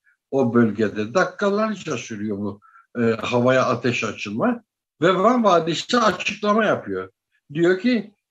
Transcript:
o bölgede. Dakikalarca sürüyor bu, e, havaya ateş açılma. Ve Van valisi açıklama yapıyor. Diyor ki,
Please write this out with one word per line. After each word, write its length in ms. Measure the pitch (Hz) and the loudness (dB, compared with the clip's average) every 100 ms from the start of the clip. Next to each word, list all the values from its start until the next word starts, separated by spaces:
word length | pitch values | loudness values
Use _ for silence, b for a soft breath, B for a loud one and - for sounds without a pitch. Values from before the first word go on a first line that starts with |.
| _ _ _ | _ _ _
o 240 | 135 123 | 0 2
bölgede. 600 | 117 113 101 104 104 107 | 4 4 2 -2 -2 -2
Dakikalarca 800 | 180 175 - 202 202 220 190 - 135 | 0 0 0 -2 0 -2 -4 -8 -8
sürüyor 420 | - 107 107 98 | -8 -8 -6 -4
bu, 220 | 104 101 b b b 120 | -6 -8 b b b -2
e, 40 | |
havaya 640 | 117 113 107 120 123 131 117 | 0 0 -2 0 2 4 2
ateş 380 | 123 127 117 | 0 -2 -2
açılma. 600 | 110 101 104 107 220 240 - _ _ - | -4 -6 -8 -2 -2 -2 -8 _ _ 0
Ve 120 | 156 | 2
Van 300 | 190 208 247 | 2 2 2
valisi 540 | 214 170 160 165 - 247 | 4 4 2 -4 -2 2
açıklama 640 | 214 175 - 202 208 214 | 2 0 -4 -4 0 2
yapıyor. 460 | 202 135 104 92 95 _ _ _ - | 2 0 -4 -8 -8 _ _ _ -10
Diyor 260 | 143 170 185 | 0 2 2
ki, 340 | 247 233 - _ _ | 0 -2 -4 _ _